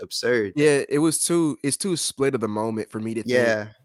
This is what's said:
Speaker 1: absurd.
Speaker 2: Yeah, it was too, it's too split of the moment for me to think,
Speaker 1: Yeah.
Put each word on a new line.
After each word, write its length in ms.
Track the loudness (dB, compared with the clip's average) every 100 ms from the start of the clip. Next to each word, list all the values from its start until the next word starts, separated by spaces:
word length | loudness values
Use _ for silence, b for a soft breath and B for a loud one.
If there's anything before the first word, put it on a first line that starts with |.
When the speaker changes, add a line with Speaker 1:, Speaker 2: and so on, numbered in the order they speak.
Speaker 1:
absurd. 540 | -10 -4 0 0 0 2
Speaker 2:
Yeah, 260 | 4 4 0
it 120 | 2
was 200 | 2 0
too, 360 | 0 2 0 0
it's 140 | -4 -2
too 180 | -2 -2
split 380 | -4 -2 0
of 60 | 0
the 80 | -2
moment 400 | -2 -2 -4 -6
for 100 | -6
me 120 | -4
to 80 | -4
think, 100 | 0
Speaker 1:
Yeah. 360 | 4 4 2 -4 -14